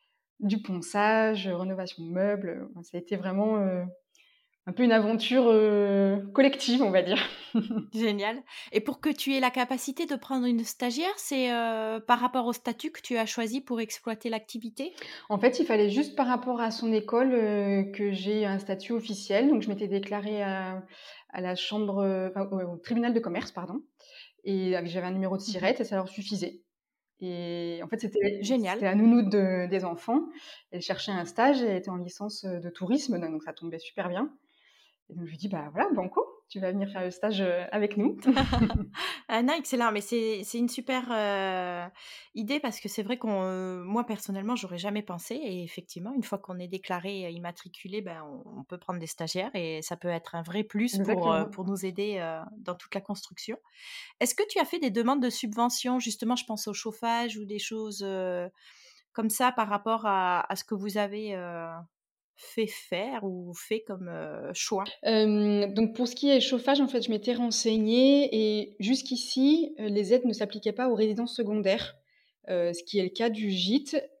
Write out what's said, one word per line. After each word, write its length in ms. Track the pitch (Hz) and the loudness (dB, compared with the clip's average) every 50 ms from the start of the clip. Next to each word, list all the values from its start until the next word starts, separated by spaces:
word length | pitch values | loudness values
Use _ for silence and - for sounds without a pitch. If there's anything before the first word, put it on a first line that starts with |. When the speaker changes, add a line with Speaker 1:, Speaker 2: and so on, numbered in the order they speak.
| _ _ _ _ _ _ _ - | _ _ _ _ _ _ _ -2
Speaker 1:
du 220 | 214 196 226 208 | 0 2 2 0
ponçage, 880 | - 196 185 175 170 - - 202 208 214 220 220 220 220 220 196 190 190 | 0 -4 -4 -6 -6 -2 0 2 4 4 4 4 4 4 2 0 0 -2
heu, 60 | 175 | -2
rénovation 480 | 180 185 190 190 190 185 180 - 170 165 | -2 -2 -4 -4 -4 -6 -8 -10 -10 -8
de 60 | 165 | -4
meubles, 600 | 175 185 196 202 208 196 190 170 - - - - - | 0 2 2 2 2 0 -2 -4 -6 -6 -10 -12 -12
heu, 60 | 170 | -16
ça 140 | 170 - - | -14 -10 -10
a 40 | 175 | -10
été 160 | 175 - 208 | -6 -4 -4
vraiment, 420 | 180 190 190 190 196 214 220 220 208 | -4 -2 -2 0 2 2 2 2 2
heu, 260 | 196 190 185 180 180 180 - - _ _ _ _ _ _ _ _ _ _ _ _ _ | 2 2 0 0 -2 -4 -8 -14 _ _ _ _ _ _ _ _ _ _ _ _ _
un 60 | 180 | -6
peu 120 | 175 240 247 | 0 4 6
une 80 | 233 | 6
aventure, 520 | 226 220 208 214 226 220 - - 247 262 240 233 | 6 6 6 4 2 0 0 4 4 6 8 8
heu, 800 | 220 214 214 214 208 208 202 202 196 196 196 196 202 202 202 - - | 8 8 8 6 6 4 4 4 6 6 6 4 4 2 -2 2 4
collective, 480 | 269 269 269 277 - - 240 240 262 | 6 6 6 6 2 2 2 4 4
on 80 | 240 196 | 4 6
va 120 | 226 185 | 6 4
dire. 160 | 165 180 220 - - - - - - - - | 4 4 2 0 0 -2 -6 -12 -8 -2 0
<laughs> 380 | 220 196 - 226 214 - - | 0 0 0 -2 -4 -4 -4
Speaker 2:
Génial. 520 | - 220 233 214 208 202 202 214 233 269 - - - - - - | -2 0 0 2 2 0 0 -2 -4 -4 -10 -14 -18 -18 -12 -2
Et 80 | - 220 | 0 0
pour 200 | 220 294 254 - | 0 0 -4 0
que 80 | - 311 | 0 0
tu 240 | 294 - - 277 269 | 0 0 0 0 2
aies 60 | 269 | 2
la 100 | 254 247 | 2 2
capacité 560 | 254 262 247 247 269 247 - 277 262 - 339 | 2 0 0 0 0 -2 -4 -6 -4 -4 -2
de 80 | - 277 | -2 -4
prendre 320 | - - - 269 254 247 | -6 -4 -4 -2 0 2
une 180 | 247 233 226 226 | 2 2 0 0
stagiaire, 480 | - - - 254 247 233 285 339 381 415 - | -4 -4 -4 -4 -2 -2 -2 -2 -2 -4 -4
c'est, 320 | - - 285 262 254 247 | -6 -4 -2 0 0 0
heu, 480 | 240 233 233 226 226 220 220 220 226 220 220 | 0 0 0 0 -2 -2 -2 -4 -4 -4 2
par 140 | - 240 233 | 2 4 4
rapport 260 | 247 247 254 254 233 | 4 2 0 0 0
au 60 | 240 | 0
statut 400 | 240 - - 240 233 - - 330 | -4 -2 -4 -6 -6 -4 -8 -8
que 80 | - - | -10 -10
tu 160 | - - 247 | -6 -2 -2
as 100 | 226 226 | -2 0
choisi 340 | 214 - 240 226 214 247 269 | -2 -2 -4 -4 -2 -4 -4
pour 200 | 262 - 240 226 | -4 -4 -4 -4
exploiter 480 | 226 220 - - - 233 220 220 - 233 | -4 -6 -8 -8 -6 -8 -8 -6 -4 -4
l'activité ? 640 | 226 214 220 - - 226 233 220 - - 269 370 - - - - - - - - | -4 -4 -6 -8 -10 -10 -10 -10 -8 -8 -8 -8 -8 -12 -14 -16 -16 -16 -4 -2
Speaker 1:
En 100 | 208 196 | 2 4
fait, 200 | 240 240 240 - | 6 4 6 4
il 60 | - | 2
fallait 240 | - 220 208 208 202 | 4 4 4 4 4
juste 260 | 202 269 294 - - | 4 2 0 2 0
par 100 | 285 254 | 0 2
rapport 340 | 247 247 240 - 254 240 233 | 2 0 0 0 -2 -2 0
à 100 | 233 226 | -2 -2
son 220 | 226 - 233 226 | -2 -2 0 2
école, 400 | 220 214 214 - 233 233 262 262 247 | 2 2 2 2 2 4 4 6 4
heu, 560 | 233 220 208 208 202 202 196 196 196 196 196 | 4 4 4 2 2 2 4 4 2 2 0
que 200 | - 208 202 202 | -2 -2 0 0
j'ai 320 | 196 185 185 202 214 214 208 | 0 0 0 0 2 2 2
un 120 | 196 196 196 | 2 0 -2
statut 340 | 196 - 190 190 - - | -2 -4 -6 -6 -4 -2
officiel. 560 | 233 226 226 - 202 - - - 196 214 262 294 | -2 -2 -2 -4 -6 -6 -2 2 4 4 6 6
Donc 140 | 285 214 | 6 4
je 60 | - 208 | 2 0
m'étais 200 | 196 208 208 180 | -2 -2 -2 0
déclarée 540 | 202 196 196 - 208 208 202 214 214 208 | 0 -2 -2 -2 -4 -4 -4 -4 -2 -2
à, 420 | 202 196 190 190 190 185 185 190 190 - - - - - - - - - | -2 -2 -2 -2 -4 -4 -6 -8 -10 -14 -20 -20 -20 -20 -20 -20 -18 -12
à 100 | - 185 | -8 -6
la 140 | 180 180 185 | -4 -4 -4
chambre, 480 | 180 - - 208 214 214 202 196 202 196 | -4 -4 -4 -2 -2 -2 0 0 2 2
heu, 240 | 190 190 185 185 185 | 2 2 0 -2 -2
enfin 160 | 185 196 196 196 | -2 -4 -4 -2
au, 240 | 196 185 180 175 170 | -2 -4 -4 -4 -6
au 20 | 170 | -8
tribunal 360 | - - 233 240 233 240 226 | -6 -2 0 2 2 4 2
de 60 | 233 | 2
commerce, 320 | 226 180 170 208 - - | 2 0 -2 -4 -6 -6
pardon, 300 | - 180 180 170 202 302 - _ _ _ - - - - - - _ _ - | -8 -10 -8 -6 -8 -8 -10 _ _ _ -20 -20 -20 -20 -20 -20 _ _ -4
et 320 | 196 196 190 185 185 185 | -2 0 0 2 2 0
av-, 100 | 180 170 | 0 -2
j'avais 200 | 170 170 185 175 180 | -4 -4 -4 -4 -2
un 40 | |
numéro 240 | 190 190 190 185 190 | -2 -2 0 0 -2
de 60 | 190 196 | -2 -4
Speaker 2:
Mmh 60 | 226 196 | -4 -4
mh. 60 | 180 | 0
Speaker 1:
SIRET 160 | 185 208 254 262 | 2 2 2 2
et 40 | 220 | 0
ça 120 | - 202 | -2 -2
leur 120 | 190 185 190 | -2 -2 -4
suffisait. 540 | - 208 196 - 208 190 175 - - - _ _ _ _ _ _ _ _ _ _ _ _ | -8 -10 -6 -4 -4 -4 -4 -6 -6 -12 _ _ _ _ _ _ _ _ _ _ _ _
Et 600 | 185 180 175 175 175 170 175 170 170 170 170 170 165 | -8 -8 -6 -6 -6 -6 -4 -4 -4 -6 -6 -8 -6
en 40 | - | -6
fait, 120 | 233 226 | -6 -4
c'était, 420 | 233 196 - 214 196 202 202 196 | -4 -2 0 0 0 0 0 -2
Speaker 2:
Génial. 340 | 202 214 262 240 208 180 196 | 0 0 0 0 2 0 0
Speaker 1:
c'était 100 | 226 202 | 0 0
la 80 | 185 196 | 2 4
nounou 260 | 208 220 226 240 240 208 190 | 8 8 8 8 8 6 4
de, 380 | 208 202 190 185 185 180 180 175 | 4 4 4 4 2 0 0 0
des 160 | 196 185 185 | -2 -2 -2
enfants. 440 | 175 170 170 - 226 240 311 339 - - 302 - - - - _ _ | -2 -4 -6 -2 0 2 2 2 0 -6 -16 -18 -20 -20 -20 _ _
Elle 100 | 180 175 | -10 -8
cherchait 300 | - - 180 - - 208 | -6 -6 -6 -4 -4 -4
un 120 | 190 175 170 | -4 -4 -4
stage, 360 | 170 - 226 240 277 285 254 | -4 0 4 6 6 6 6
elle 140 | 240 214 190 | 4 2 0
était 140 | 180 185 196 | 0 -2 -4
en 60 | 180 | -6
licence, 480 | 175 175 175 - - 202 208 208 - 202 | -6 -8 -10 -10 -10 -8 -8 -8 -8 -8
heu, 160 | 185 180 170 | -6 -6 -6
de 100 | 170 170 | -8 -10
tourisme, 500 | 175 - 185 180 254 302 - 254 202 175 | -6 -4 0 2 2 2 2 0 -2 -2
donc 220 | 165 160 160 156 156 | -2 -4 -4 -6 -6
ça 80 | 160 - | -10 -12
tombait 240 | - 165 165 165 165 | -10 -10 -8 -8 -8
super 280 | - - - 202 180 180 | -12 -8 -6 -4 -4 -2
bien. 220 | 180 196 277 302 - _ _ _ _ _ _ _ _ _ _ _ _ _ _ - | -2 -2 -2 -4 -6 _ _ _ _ _ _ _ _ _ _ _ _ _ _ -14
Et 40 | 165 | -10
donc 120 | 170 170 | -10 -10
je 40 | 160 | -10
lui 60 | 160 - | -8 -2
dis : « 100 | 196 202 | 0 0
Bah 200 | 190 156 147 147 | 2 0 -2 -2
voilà, 160 | 151 - - 403 277 | 0 0 2 4 2
banco, 320 | 196 180 190 - 466 - - - - _ _ | 2 0 0 0 0 0 -2 -6 -16 _ _
tu 120 | - 196 | -6 -2
vas 120 | 190 185 | -2 0
venir 160 | 190 202 196 196 | 0 0 -2 -2
faire 140 | 196 185 185 | -2 -4 -4
le 60 | 185 | -4
stage, 280 | 185 - 208 214 208 196 | -2 -2 0 0 2 2
heu, 200 | 190 180 175 180 180 - | 2 2 2 0 -2 -2
avec 240 | - 214 208 208 208 208 | 0 0 0 2 2 2
nous. » 200 | 214 302 - - - | 2 2 0 2 2
<laughs> 340 | 262 240 262 262 - 254 226 | 4 4 4 4 2 4 4
Speaker 2:
<laughs> 320 | 220 233 - 220 196 - - - - - - - - - | 4 4 4 0 -2 -6 -8 -8 -8 -8 -8 -10 -4 -2
Ah 140 | 226 226 | 2 2
non, 120 | 240 277 320 | 4 4 2
excellent, 380 | 330 - - 262 240 233 220 | 0 0 0 0 2 2 2
mais 80 | 214 208 | 2 0
c'est, 420 | 208 - 240 233 226 220 214 190 214 | -2 0 0 0 0 0 -2 -4 -6
c'est 140 | - - 233 | -6 -2 0
une 100 | 240 240 | 0 0
super, 420 | - 254 247 - 254 254 247 240 | -2 -4 -4 -2 -2 -2 -2 -2
heu, 800 | 233 214 208 202 202 196 190 190 185 185 180 180 175 175 175 180 - - - - - - - _ - | 0 0 2 2 2 0 0 0 0 -2 -2 -4 -4 -6 -8 -10 -12 -18 -20 -20 -20 -20 -20 _ -8
idée 260 | 220 214 214 285 302 | -6 -4 -2 -2 -2
parce 200 | 294 233 208 - | -2 -4 -6 -6
que 80 | - 202 | -8 -6
c'est 140 | - 220 | -6 -4
vrai 160 | 196 202 254 247 | -4 -2 -4 -2
qu'on, 240 | - 220 202 190 185 | -2 0 0 0 0
heu, 380 | 185 185 185 185 185 185 180 180 | -2 -2 -4 -4 -4 -6 -8 -6
moi 200 | 185 214 240 233 | -2 -2 -2 -2
personnellement, 500 | 226 214 196 - 202 190 196 196 226 247 | -2 -6 -6 -6 -6 -6 -4 -4 -4 -4
j'aurais 220 | - 196 180 175 170 | -4 -4 -8 -8 -6
jamais 240 | 185 208 202 214 | -6 -4 -4 -4
pensé 320 | 208 - 175 170 - - 233 | -6 -6 -10 -10 -10 -8 -8
et 300 | 302 302 208 185 180 170 | -8 -6 -6 -8 -8 -8
effectivement, 480 | 165 - 180 175 - - 170 180 226 | -10 -12 -14 -16 -14 -14 -12 -10 -6
une 100 | 277 254 | -4 -4
fois 160 | 208 - 202 196 | -4 -4 -6 -8
qu'on 200 | - 185 180 180 | -6 -10 -12 -12
est 100 | 180 170 | -10 -10
déclaré, 580 | 190 190 - - 185 175 175 196 202 190 180 | -10 -10 -6 -6 -6 -6 -4 -6 -6 -6 -8
heu, 40 | 170 | -8
immatriculé, 720 | 170 175 175 175 175 - - 175 - - - 185 202 220 | -8 -10 -10 -12 -12 -14 -18 -20 -20 -16 -12 -8 -8 -8
ben, 200 | 190 180 165 160 156 | -8 -8 -10 -12 -12
on, 360 | 147 135 123 - - - 135 | -14 -16 -16 -16 -16 -16 -16
on 40 | 139 | -14
peut 140 | - 180 175 | -14 -14 -10
prendre 200 | - - 180 170 | -8 -8 -8 -8
des 60 | 165 | -8
stagiaires 440 | 156 - - 165 160 - 185 190 269 - | -10 -8 -8 -6 -4 -4 -4 -4 -4 -4
et 280 | 185 170 160 160 156 | -6 -4 -4 -6 -8
ça 140 | 160 - 175 | -8 -8 -8
peut 120 | - 175 175 | -6 -4 -4
être 260 | 170 165 - - - | -4 -4 -6 -8 -8
un 80 | 170 | -8
vrai 220 | 165 165 180 214 214 | -8 -4 -4 -4 -4
plus 340 | - - 208 233 240 196 196 | -2 -2 0 0 0 0 0
pour, 340 | 190 208 202 180 170 165 | 0 2 2 2 2 2
heu, 80 | 160 160 | 2 2
Speaker 1:
Exactement. 100 | 156 - | 0 -2
Speaker 2:
pour 140 | - 185 180 | -6 -6 -4
nous 200 | 190 196 180 190 | -4 -4 -4 -4
aider, 340 | 190 180 196 202 214 202 185 | -6 -4 -4 -4 -2 -2 -4
heu, 200 | 165 165 160 160 170 - 214 214 | -4 -6 -6 -8 -10 -14 -16 -10
dans 160 | - 180 175 | -8 -8 -8
toute 200 | 175 - - - | -8 -10 -8 -8
la 60 | 196 | -8
construction. 580 | 190 - 202 - - - 175 - - 214 240 - _ _ _ - - - - - - - - _ | -6 -6 -8 -8 -8 -14 -16 -12 -10 -10 -10 -10 _ _ _ -20 -18 -16 -16 -16 -16 -18 -2 _
Est-ce 140 | 247 254 - | 0 0 2
que 120 | - 427 415 | 0 -2 0
tu 100 | - 370 | 2 0
as 40 | 302 | 2
fait 140 | - 339 339 | 2 0 0
des 100 | 302 233 | 0 0
demandes 320 | 190 233 226 247 277 285 | 2 2 2 4 4 4
de 80 | 254 240 | 2 0
subventions ? 680 | 233 - - 214 208 233 240 247 240 - - 247 254 254 | 0 -2 -4 -4 0 0 0 2 0 -2 0 0 0 0
Justement, 360 | 240 233 - - 240 226 247 | 0 -2 -4 -2 0 0 0
je 100 | 240 - | 0 -2
pense 220 | - 214 214 - 214 | -4 -6 -6 -6 -6
au 60 | 202 | -6
chauffage 640 | - - 220 220 - 233 233 233 233 240 233 214 214 | -6 -6 -8 -6 -4 -2 0 0 0 0 -2 -6 -8
ou 80 | 208 | -8
des 120 | 196 208 208 | -6 -6 -6
choses, 420 | - - 220 220 220 214 202 202 196 | -6 -6 -6 -6 -6 -6 -6 -6 -6
heu, 460 | 196 190 190 185 185 180 175 175 190 - _ _ - - - - - - _ _ _ | -4 -4 -2 -2 -2 -2 -2 -4 -6 -10 _ _ -20 -20 -20 -20 -20 -20 _ _ _
comme 180 | - 233 220 214 | -4 -2 -2 0
ça 220 | - - 254 254 | 0 2 2 2
par 160 | 247 240 214 208 | 2 0 0 0
rapport 380 | 208 202 202 220 226 220 220 | -2 -2 0 0 -2 0 2
à, 440 | 208 196 190 185 180 180 175 - - | 2 2 4 4 2 2 2 0 -2
à 40 | 190 | -4
ce 80 | - - | -6 -4
que 100 | - 214 | -6 -6
vous 220 | 190 196 208 190 208 | -4 -4 -2 -2 -2
avez, 380 | 208 196 202 214 214 208 196 | -2 -2 -4 -6 -6 -6 -6
heu, 320 | 180 175 175 170 170 165 165 165 170 170 - _ _ _ _ _ _ _ _ _ | -6 -6 -8 -8 -8 -8 -10 -10 -12 -16 -18 _ _ _ _ _ _ _ _ _
fait 320 | - - - - 226 220 214 | -20 -20 -6 -2 -2 -2 -2
faire 560 | - - - - 180 180 214 262 262 220 202 | -4 -10 -8 -4 -4 -4 -2 -4 -4 -4 -4
ou 300 | 190 185 180 175 175 170 | -4 -6 -6 -8 -10 -12
fait 280 | - - - 214 226 | -14 -6 -4 -4 -4
comme, 260 | - - 196 185 185 170 | -4 -8 -10 -10 -10 -10
heu, 420 | 165 160 160 151 - - - - 180 | -8 -8 -8 -8 -8 -8 -8 -8 -6
choix ? 420 | - - - 214 190 202 - - - | -6 -4 -2 -2 -2 -2 -4 -8 -4
Speaker 1:
Hem, 680 | - - 220 214 214 214 208 208 208 208 208 202 202 196 202 | 0 2 4 6 6 6 4 4 4 4 4 2 2 2 2
donc 200 | 220 226 220 226 | 2 2 2 2
pour 140 | - 247 233 | -2 -2 -2
ce 60 | - | -2
qui 140 | - 285 277 | 2 4 6
est 100 | 277 247 | 6 6
chauffage, 400 | - - 262 240 240 269 285 285 | 6 4 0 2 2 4 4 4
en 80 | 269 - | 4 2
fait, 140 | 262 233 | 2 0
je 80 | - 233 | 0 0
m'étais 240 | 214 208 - 247 240 | -2 0 0 -2 0
renseignée 920 | 240 240 233 220 - - 220 220 220 214 220 233 247 262 277 285 285 285 - - 220 214 214 214 214 | 0 0 0 0 0 2 2 4 4 4 6 6 8 8 8 8 8 6 4 2 2 2 2 2 0
et 160 | 208 - - - | -2 -4 -6 -4
jusqu'ici, 920 | 190 220 262 262 - - 254 240 - - - 254 269 285 311 330 311 - - 240 | 0 0 0 0 0 -4 -6 -6 -4 -4 2 4 6 6 6 6 4 0 -2 -4
heu, 80 | 220 208 | -4 0
les 240 | 202 208 196 185 247 | 0 0 4 6 4
aides 100 | 254 254 | 4 4
ne 80 | 233 | 2
s'appliquaient 400 | 202 - 214 202 - 208 - 214 | 0 0 -4 -4 -4 -4 -2 -2
pas 160 | 202 - 254 254 | -2 0 0 2
aux 60 | 226 | 2
résidences 400 | 196 220 214 208 233 240 240 - | 2 2 2 2 -2 -4 -4 -4
secondaires, 640 | 247 220 202 214 214 185 190 208 240 - - - _ _ _ _ _ _ _ _ _ _ - | -4 -2 -2 -2 0 2 2 0 0 -2 -8 -12 _ _ _ _ _ _ _ _ _ _ -4
heu, 240 | 185 175 175 175 | -2 0 0 0
ce 100 | 170 170 - | -2 -4 -8
qui 140 | - 208 202 | -2 0 0
est 40 | |
le 80 | 185 185 | 0 0
cas 200 | 190 - 226 233 | 0 0 0 0
du 200 | 214 214 214 202 | 0 -2 -2 -2
gîte. 460 | 190 180 175 196 240 294 285 - 311 277 - - - _ | 0 0 2 2 2 0 0 0 -2 -4 -4 -4 -10 _